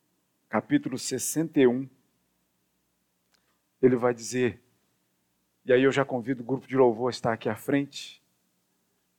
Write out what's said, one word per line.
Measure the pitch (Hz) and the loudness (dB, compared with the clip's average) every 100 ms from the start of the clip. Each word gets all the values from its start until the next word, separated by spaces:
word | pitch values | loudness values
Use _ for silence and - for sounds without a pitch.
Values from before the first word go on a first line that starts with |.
| _ _ _ _ - | _ _ _ _ -4
capítulo | 107 - 143 147 123 | -4 0 -2 -2 -8
sessenta | - 127 - 151 160 151 | -6 -6 -4 -4 0 4
e | 127 | 4
um, | 123 135 _ _ _ _ _ _ _ _ _ _ _ _ _ _ _ _ _ _ - | 4 -6 _ _ _ _ _ _ _ _ _ _ _ _ _ _ _ _ _ _ 2
ele | 127 123 | 2 4
vai | 123 | 0
dizer, | 117 110 127 120 - _ _ _ _ _ _ _ _ _ _ - | -2 -6 -2 -2 -4 _ _ _ _ _ _ _ _ _ _ 2
e | |
aí | 123 | 4
eu | 135 | 4
já | 139 135 | 2 -2
convido | 127 110 127 | -4 -6 -6
o | 120 | -6
grupo | 131 - | -8 -2
de | 131 | 4
louvor | 123 110 123 | 4 4 -4
a | |
estar | - 123 | -4 -4
aqui | 113 120 | -4 -4
à | 110 | -6
frente, | - 143 143 - - - _ _ _ _ _ _ _ _ _ | -2 -2 -2 -10 -16 -20 _ _ _ _ _ _ _ _ _